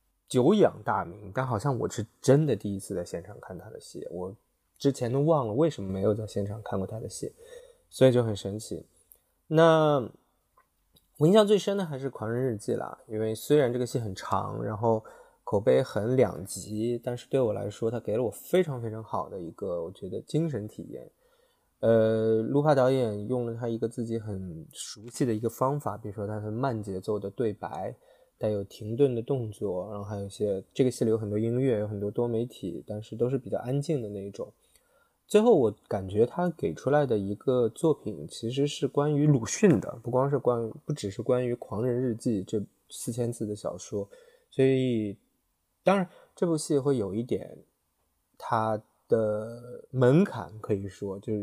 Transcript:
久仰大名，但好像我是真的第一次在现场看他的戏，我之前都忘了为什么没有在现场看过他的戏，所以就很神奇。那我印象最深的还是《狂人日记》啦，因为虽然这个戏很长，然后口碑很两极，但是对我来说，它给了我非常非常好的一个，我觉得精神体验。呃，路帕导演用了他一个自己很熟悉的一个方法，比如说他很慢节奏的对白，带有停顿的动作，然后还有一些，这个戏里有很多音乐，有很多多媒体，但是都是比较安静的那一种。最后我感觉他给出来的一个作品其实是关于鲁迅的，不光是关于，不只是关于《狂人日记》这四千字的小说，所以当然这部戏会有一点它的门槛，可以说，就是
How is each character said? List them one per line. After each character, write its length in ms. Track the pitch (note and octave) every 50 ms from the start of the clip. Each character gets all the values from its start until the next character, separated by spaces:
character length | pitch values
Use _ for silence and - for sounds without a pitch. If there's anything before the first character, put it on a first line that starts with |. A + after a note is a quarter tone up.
| _ _ _ _ _ -
久 240 | - B2+ A#2+ D3 G#3
仰 200 | G#3 F3 A2+ - - -
大 180 | - A2 G2+ -
名， 260 | - F3 G#2+ G#2+ F#2+ G2
但 100 | C3 C3
好 140 | B2+ A#2+ G#2
像 180 | - C#3+ C3+ A#2
我 120 | G#2+ F#2
是 180 | - - G#2 - _ _
真 240 | - - C3 C#3+ D#3
的 100 | D3 A#2+
第 180 | F#2+ - G#2+ G2+
一 60 | F#2+
次 160 | - - G2+
在 80 | F2+ F2
现 180 | - - F2
场 160 | E2+ G2 G#2 -
看 160 | - - F#2+ E2+
他 120 | - -
的 80 | - -
戏， 280 | - - - - - -
我 240 | D#2 F2 F2+ F#2+ G2 - _ _ _ _ _ _ _ -
之 120 | - C#3
前 200 | C3+ - B2+ A#2
都 100 | A#2+ C#3
忘 260 | C#3+ D#3 E3 D3 B2+ A2
了 60 | G#2
为 160 | B2+ D#3+ E3
什 120 | C#3+ -
么 100 | G2+ F#2+
没 100 | F#2+ F#2+
有 120 | F#2+ A2 G#2+
在 120 | A#2+ G#2+
现 200 | G#2 - G#2 G2+
场 160 | G2+ G2+ G#2 G#2
看 160 | - - G2+
过 80 | F#2+ F#2+
他 120 | A2 A2
的 80 | - G#2
戏， 260 | - - - - - _ - - - - - - _ _ _ _
所 180 | - - C3+ C3
以 40 |
就 120 | A#2+ B2 A#2
很 120 | A2+ G#2+
神 220 | F#2+ - G2 G2 G#2+
奇。 280 | A2 - G2 D#2+ - _ _ _ _ _ - _ _ _ _ _ _ -
那 640 | D#3+ D#3 E3 E3 D#3+ D#3+ D#3 D3+ D3 C#3 A#2 G2+ - _ _ _ _ _ _ _ _ _ _ _ _ _ _ _ _ _ _ _ _ -
我 100 | D3 D#3+
印 60 | F#3+
象 120 | A3 G#3+
最 120 | G3+ G#3+ G3
深 200 | - - G3+ G3+
的 80 | F#3+
还 120 | D#3+ D3 C3
是 100 | C3+ C3+
《狂 200 | - - A2 A2
人 120 | A#2 A#2+ C3
日 120 | C3 A#2 G#2
记》 160 | - - A#2 G#2
啦， 200 | - - - - - -
因 120 | A2+ G#2+
为 140 | A2 A2 A2
虽 240 | G#2+ - - D3 D3+
然 140 | C#3+ A#2
这 80 | A#2+ B2+
个 60 | B2+
戏 120 | A#2+ - B2+
很 160 | A2+ G#2+ F#2+
长， 500 | - - - - F#2+ G2+ G#2 G#2 A2 A2+
然 140 | A2 A2 G#2
后 260 | A2+ A#2 A2+ A2 - - - - - _ _ _ _
口 160 | - - G2+
碑 220 | G#2+ B2+ B2+ C3
很 340 | C3 - - G#2+ G2+ A2+ C3
两 300 | C3 A#2+ G2 E2 - -
极， 540 | - - G#2 F2 F#2+ G#2+ G#2+ A2 A#2+ A#2+ A#2 -
但 140 | B2+ B2 A#2+
是 100 | - -
对 140 | - C3+
我 120 | C3 A2 G#2
来 140 | G2+ G#2 G#2
说， 200 | G2+ - - A2+
它 100 | A2+ A#2
给 160 | - - G#2
了 80 | A2+ B2+
我 60 | G#2+
非 320 | - - - - - F#3
常 180 | F#3 D#3+ C3+ B2
非 120 | A#2 A2+
常 120 | G#2+ A2 A2
好 240 | - - G2+ D#2 -
的 120 | G2 G2
一 100 | F2 D#2+
个， 320 | E2 - - G2 F2 E2+ E2+
我 80 | E2
觉 160 | F#2 - - F#2
得 120 | F2+ G#2+
精 260 | - - - D3+ E3 E3
神 200 | C#3+ G#2 G#2 G#2+
体 160 | - - - -
验。 180 | - - - - _ _ _ _ _ _ _ _ _ _ _ _ _ _
呃， 640 | - A2+ A2+ A2+ A2 A2 A2+ A2 A2 A2+ A2+ A2+ A2
路 180 | A#2+ C3 C#3+
帕 140 | D3 D#3 D3+
导 160 | C3+ B2+ B2+
演 360 | C3+ C3 B2+ A2 G#2 G#2 G#2 A2+
用 180 | B2+ B2 A#2+
了 100 | A#2 A2+
他 120 | A2+ B2 A#2
一 100 | A#2 A2+
个 100 | A#2 A2+
自 160 | A2+ - A#2
己 160 | A2+ A2+ A2+
很 480 | G#2 A2 G2+ F#2+ F#2+ F#2 E2 D#2+ D#2 -
熟 360 | - - - - - G#2+ G2+ F2
悉 160 | - - D3
的 80 | B2 A2+
一 60 | G#2+
个 100 | A2+ A2+
方 300 | - - B2+ C3 C#3+ D3
法， 160 | C#3+ A2 G2+ G#2+
比 100 | - G#2+
如 60 | G2+
说 140 | A2+ G#2 G2+
他 120 | G#2+ G#2+
很 120 | G#2 G#2+
慢 320 | G#2+ A2+ C3+ C#3 A#2+ A2 G#2
节 160 | G#2 F#2+ F#2
奏 200 | F#2 - G#2+ G#2
的 100 | G2+ G2
对 240 | - - B2+ A2 G2+
白， 420 | - - F#2 - D2 F#2+ G#2 - - _ _ _ _ _ _ _ -
带 120 | - A2
有 140 | G#2+ G2+ G2
停 320 | - - - A2+ G#2+ A2+
顿 200 | A#2 C#3+ C3+ B2
的 60 | A#2
动 300 | A2+ - C#3+ C3 A#2 G#2+
作， 380 | G#2 - G#2+ G2+ F2+ F2+ F2+ G#2
然 60 | A2 G#2
后 60 | G2+
还 140 | G2+ A2 G2+
有 80 | G2+
一 40 | G2
些， 340 | - - G#2 G#2 G2 F#2+ F#2+ _ -
这 100 | - C3+
个 80 | B2+
戏 140 | A#2+ - -
里 60 | A2+
有 60 | A2 A2+
很 120 | A2 G2+
多 80 | G#2 G#2+
音 220 | A2 A#2 A#2 B2
乐， 200 | C3 C3+ A#2+ G#2
有 80 | G#2+ G#2+
很 120 | G#2+ G2+
多 120 | G#2 G2+
多 160 | G#2 - A#2+ A#2+
媒 180 | A#2 A2 A#2+
体， 380 | B2+ - - - F#2 E2+ F2 -
但 160 | - G#2 G#2
是 140 | G#2+ - -
都 140 | A2 A#2+ B2
是 80 | C3+ C3
比 120 | C3 G2+
较 80 | G#2 -
安 200 | - A#2+ C3+ C#3+
静 220 | C#3+ - E3 C3+
的 80 | A#2 G#2
那 140 | G#2 G2+ G2
一 60 | G2+
种。 220 | G2 - A2 - - _ _ _ _ _ _ _ _ _ _ _ _ _ _ -
最 120 | - G#3
后 140 | G#3+ B3 A3+
我 160 | E3 B2 G#2+ G#2 - _ -
感 220 | - G2+ F#2+ F#2+
觉 160 | G2 G#2 A#2
他 240 | B2 - - F3+ F3+
给 240 | D#3+ - - F2 D#2
出 160 | - - -
来 160 | C#3 D3+ D3
的 100 | C3 A#2 G#2+
一 180 | G2 G2 G#2
个 340 | - - - B2+ B2+ A#2+ A2+
作 240 | A#2 - - D#3+ D3
品 320 | - - - G#2 D2+ D2+ D#2+
其 220 | - - - A2+
实 160 | B2+ C3+ C#3+
是 220 | D3 - - - C3
关 280 | - - C#3+ D3+ D3+
于 120 | C#3 D3 D3+
鲁 180 | D3 B2+ A2
迅 340 | - - - - G3+ D#3 G2+
的， 200 | - - - -
不 80 | - A#2+
光 180 | A#2 B2+ C3 C#3
是 120 | C#3+ C3
关 280 | - B2 B2 A#2 A#2 A2
于， 60 | - - -
不 80 | -
只 200 | D3+ - - G2+
是 100 | F#2+ -
关 240 | G#2+ - B2+ B2 B2+
于 80 | B2 A#2 -
《狂 260 | - - - G2 A#2
人 160 | B2+ A#2+ B2
日 140 | C3 B2+ A2+
记》 280 | A2 - B2+ A2+ G2 F#2
这 180 | - - G#2+ G2+ - _ _ _ _
四 220 | - - - -
千 200 | A2 A#2 A#2+ A#2
字 140 | A#2+ - A#2
的 100 | G#2 G#2
小 220 | G#2+ - - - F#2
说， 320 | - - - G2+ G2 - - - - _ _ _ _ _
所 160 | _ - C3+
以 500 | C3 C3+ C3 C3 B2+ A#2+ A2 G#2+ G#2 G2 - _ _ _ _ _ _ _ _ _ _ _ _ -
当 120 | - F#3+
然 140 | G3+ F3+ - - - - _ _
这 140 | - - F3
部 100 | E3 D3+
戏 220 | - - D#3+ C#3+
会 180 | B2+ C#3+ C#3 B2+
有 160 | G2+ G2 F2+
一 80 | A2
点 360 | A#2+ B2+ A2 F#2 - - - - - _ _ _ _ _ _ _ _ _ _ _ _ _ _ -
它 440 | - - C3 A2+ A2 A2 A2 G#2+ - _ _ _ _ -
的 720 | C3+ A#2 A2 G#2+ G#2+ G#2+ A2 A2+ A#2 A#2+ A#2+ A#2+ B2 - - -
门 340 | - B2+ B2+ B2 C3+ E3 G3+
槛， 340 | G3 - A#2+ F#2 E2+ G2+ A2
可 120 | - - G#2+
以 140 | G2 G2 G2
说， 320 | - - - G2+ F#2+ G2+
就 140 | - - G#2+
是 80 | G#2